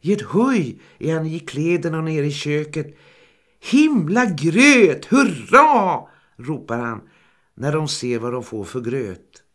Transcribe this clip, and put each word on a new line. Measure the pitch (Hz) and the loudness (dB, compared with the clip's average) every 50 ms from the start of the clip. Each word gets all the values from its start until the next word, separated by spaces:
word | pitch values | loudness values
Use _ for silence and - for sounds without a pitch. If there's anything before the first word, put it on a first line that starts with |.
I | - 156 208 | 0 -2 -2
ett | 208 | -2
höj | - - - 196 240 269 262 214 151 117 - - - - _ _ | -2 -2 0 0 2 2 2 0 -2 -4 -8 -14 -20 -20 _ _
är | - 156 160 | -6 -4 -4
han | 160 160 | -2 -4
i | 160 160 170 | -6 -6 -8
kläderna | 156 - - 139 151 165 175 165 - 170 160 | -10 -10 -6 -4 -2 0 0 0 -2 -4 -4
och | 160 160 | -4 -4
ner | 160 160 151 143 | -4 -2 -2 -2
i | 147 | -4
köket. | 143 143 - 147 147 151 151 151 - 156 147 - - _ _ _ _ _ _ _ _ _ _ _ _ _ | -4 -6 -6 -4 -4 -4 -4 -6 -8 -10 -10 -10 -14 _ _ _ _ _ _ _ _ _ _ _ _ _
"Himla | - - - 277 302 311 294 226 160 147 196 240 254 | -6 0 4 4 4 4 4 0 0 0 0 0 0
gröt, | 214 175 139 147 165 160 208 269 294 277 247 214 165 139 - - | 0 -2 -2 -2 0 2 4 6 6 8 6 6 4 4 -2 -2
hurra!" | - 208 - 139 - 170 120 - - 208 262 302 311 285 233 196 180 160 117 - - _ _ _ _ _ | 0 2 2 2 2 -2 -6 -4 4 6 6 8 8 4 2 2 0 -2 -4 -6 -12 _ _ _ _ _
ropar | - 120 131 156 131 - - 117 117 | -16 -10 -8 -8 -8 -6 -6 -6 -6
han | 117 117 113 107 - _ _ _ _ _ _ _ _ _ _ | -4 -6 -8 -10 -14 _ _ _ _ _ _ _ _ _ _
när | - - 147 | -6 -4 -2
de | 147 156 156 | -2 -2 -4
ser | 143 - - - 123 120 113 | -4 -6 -6 -4 -4 -4 -4
vad | 117 120 120 | -4 -6 -6
de | 127 117 | -8 -8
får | - 113 107 98 | -8 -10 -10 -10
för | 92 - 127 | -8 -10 -8
gröt. | 117 117 123 139 120 101 90 - _ _ _ - _ _ | -8 -6 -6 -6 -6 -8 -10 -14 _ _ _ -20 _ _